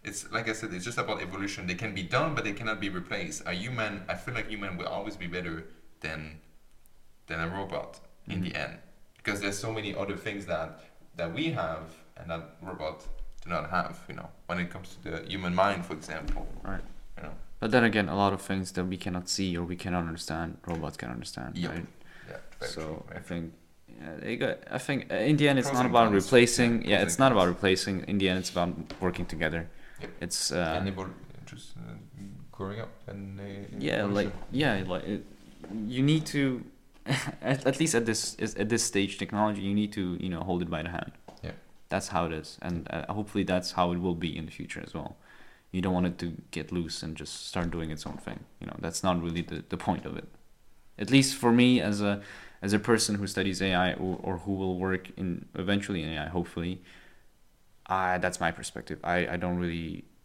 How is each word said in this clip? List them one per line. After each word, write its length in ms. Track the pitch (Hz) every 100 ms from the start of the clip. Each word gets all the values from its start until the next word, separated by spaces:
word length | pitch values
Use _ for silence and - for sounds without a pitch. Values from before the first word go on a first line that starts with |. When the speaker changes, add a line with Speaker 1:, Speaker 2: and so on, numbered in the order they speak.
Speaker 1:
It's, 260 | 104 98 -
like 180 | 113 113
I 40 |
said, 200 | 107 110
it's 100 | 90 117
just 120 | 123
about 240 | 113 104
evolution. 460 | 90 95 98 - 90
They 80 | 90
can 180 | 110
be 100 | 95
done, 300 | 87 123 156 127
but 80 |
they 100 | 107
cannot 260 | 104 113 107
be 100 | 98
replaced. 540 | 90 - 104 87 - 87
A 80 |
human, 500 | 90 113 120 107 98 90
I 60 | 90
feel 180 | -
like 140 | 117 107
human 280 | 107 98 87
will 100 | -
always 280 | 98 101 101
be 120 | 87
better 380 | 90 85 80 - - - -
than, 400 | 80 78 78 80 - - - - - - - - -
than 120 | 80
a 60 | 82
robot 500 | 95 98 76 - - - - -
in 80 | 90
Speaker 2:
Mm-hmm. 20 | 90
Speaker 1:
the 100 | 78
end. 220 | 69 - - - - -
Because 220 | - 101
there's 160 | 101 98
so 120 | 113
many 220 | 110 104 95
other 200 | 98 95
things 300 | 110 101 92
that, 320 | 80 80 - - - - -
that 160 | 90
we 200 | 110 160
have 420 | 123 82 80 85 - - -
and 140 | 85
that 240 | 82 - -
robot 420 | 90 90 78 - - - - -
do 60 | 87
not 180 | 82 80
have, 300 | 90 85 - -
you 60 | -
know, 120 | - - -
when 100 | 90
it 140 | 87
comes 260 | 90 - -
to 80 | 82
the 180 | 82 -
human 240 | 92 90
mind, 320 | 90 98 92 87
for 80 |
example. 540 | 78 76 80 76 - - -
Speaker 2:
Right. 180 | - 92 - - - -
Speaker 1:
You 60 |
know? 80 | 85 - - -
Speaker 2:
But 100 | 113
then 120 | 123
again, 260 | 117 107 92
a 60 | 92
lot 180 | 98
of 80 | 98
things 300 | - 95 92
that 140 | - 92
we 120 | 90
cannot 320 | 95 90 87
see 260 | - 95 85
or 80 |
we 120 | 87 90
cannot 320 | 92 90 82
understand, 500 | 82 - 82 82 - -
robots 320 | 82 73 -
can 120 | 60
understand, 440 | 60 - - 64 85
Speaker 1:
Yep. 140 | 87
Speaker 2:
right? 140 | 82 - - - - -
Speaker 1:
Yeah, 100 | - - -
very 120 | -
Speaker 2:
So 100 | -
Speaker 1:
true, 220 | 78 80 -
very 120 | 85
Speaker 2:
I 20 |
Speaker 1:
true. 60 | -
Speaker 2:
think, 260 | 87 82 - - - - 57
yeah, 140 | - 78
they 160 | - 120
got, 200 | 123 76 -
I 80 | -
think, 320 | - 139 -
uh, 40 | -
in 220 | 117 151
the 100 | 147
end, 100 | 135
it's 80 | 117
Speaker 1:
Pros 80 | 127
Speaker 2:
not 80 | 123
Speaker 1:
and 60 |
Speaker 2:
about 200 | 120 110
Speaker 1:
cons. 120 | 101 95
Speaker 2:
replacing. 560 | 127 120 - 120 113
Speaker 1:
Yeah, 80 | -
Speaker 2:
Yeah, 60 | 98
Speaker 1:
pros 80 | 95
Speaker 2:
it's 100 | 85
Speaker 1:
and 40 |
Speaker 2:
not 120 | 135
about 100 | 110 90
Speaker 1:
cons. 100 | 87
Speaker 2:
replacing. 460 | 98 92 - 95 -
In 100 | 101
the 120 | 95
end, 100 | 92
it's 100 | 90
about 240 | 87 87 87 82 -
working 260 | 92 87 87
together. 420 | 78 80 82 85 - - -
Speaker 1:
Yep. 120 | - -
Speaker 2:
It's, 300 | 87 - -
uh, 260 | 87 82 80
Speaker 1:
And 160 | 95 95
evol-, 180 | 92 - - - -
just, 320 | - - -
uh, 40 | 113 - 104 - 98 98 -
growing 280 | - 98 107
up 100 | 113 - -
and, 320 | 101 98 98
uh, 40 | 101 101 98 -
Speaker 2:
Yeah, 280 | 143 - 101
like, 220 | 101 -
Speaker 1:
evolution. 40 | - -
Speaker 2:
yeah, 320 | 123 147 98 92
like, 160 | 90
it, 220 | - 101 - - - - - 107 107
you 160 | 127
need 240 | 139 156 156
to, 360 | 147 139 123 - - - - -
<laughs> 0 | 131 139 -
at, 240 | 113 135 131
at 120 | 135
least 140 | 165 117
at 100 | 113
this, 300 | 110 - -
is, 200 | 110 -
at 140 | 107
this 140 | 113
stage, 340 | - 101 98 -
technology, 440 | 95 104 107 104
you 120 | 98 104
need 160 | 104
to, 220 | 104 90 87
you 100 | 92
know, 100 | 85
hold 200 | 95 90
it 80 | 85
by 120 | 82
the 60 | 82
hand. 220 | 85 - - - -
Speaker 1:
Yeah. 80 | 80 80 - - -
Speaker 2:
That's 180 | 95 -
how 180 | 87 85
it 40 |
is, 260 | 80 78 -
and, 260 | - 85 -
uh, 220 | 80 69
hopefully 300 | 101 104 104
that's 300 | 95 92 90
how 180 | - 87
it 60 | 87
will 160 | 90 85
be 200 | 85 78
in 100 | 80
the 60 |
future 300 | - 82 - -
as 80 |
well. 240 | 82 - - - - - - _
You 100 | 92
don't 120 | 95
want 120 | 90 90
it 100 | 87
to 180 | 87 78 -
get 200 | 82 78
loose 320 | 90 80 -
and 120 | 80 76
just 300 | 73 - -
start 240 | 92 85
doing 200 | 82 80
its 140 | 76 73
own 120 | -
thing. 220 | - - - -
You 60 | -
know, 80 | -
that's 240 | 82 -
not 180 | 95 90
really 200 | 85 85
the, 220 | 80 78 -
the 80 | 85
point 280 | - 82 -
of 100 | -
it. 100 | - - - - - - - -
At 120 | 107
least 260 | 135 135 -
for 160 | 120
me, 280 | 120 123 123
as 200 | 95 104
a, 200 | 104 101 - - - -
as 120 | 98
a 60 | 104
person 360 | 110 113 107 101
who 100 | 98
studies 360 | 98 98 90
A 120 | 95
I 200 | 90 92
or, 260 | - 92 90
or 160 | - 87
who 140 | 104
will 240 | 95 95 90
work 320 | 95 92 - -
in, 280 | 92 87 - -
eventually 480 | 92 101 101 95
in 60 | 78
A 120 | 78 78
I, 20 |
hopefully, 540 | 90 87 - 85 92 - - - - - _ - _ _ - -
I, 320 | 95 92 90
that's 200 | 90 -
my 120 | 85
perspective. 480 | 87 - - - -
I, 240 | - 87 87
I 100 | 87
don't 200 | 90 87
really 460 | 87 85 82 85 - _